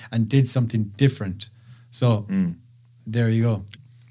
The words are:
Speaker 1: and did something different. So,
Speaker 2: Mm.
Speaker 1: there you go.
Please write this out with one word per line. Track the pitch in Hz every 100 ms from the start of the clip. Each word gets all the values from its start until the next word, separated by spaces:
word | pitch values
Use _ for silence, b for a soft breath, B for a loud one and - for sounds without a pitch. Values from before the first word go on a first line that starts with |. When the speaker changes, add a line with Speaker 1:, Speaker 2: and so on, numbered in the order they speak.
| B
Speaker 1:
and | 113 110
did | 139 131
something | 131 117 110 104 -
different. | 135 - 98 92 - b b b b
So, | - 123 107 104
Speaker 2:
Mm. | 95 87 85 - _ _ _ -
Speaker 1:
there | 113 117
you | 113
go. | 117 104 98 - - - -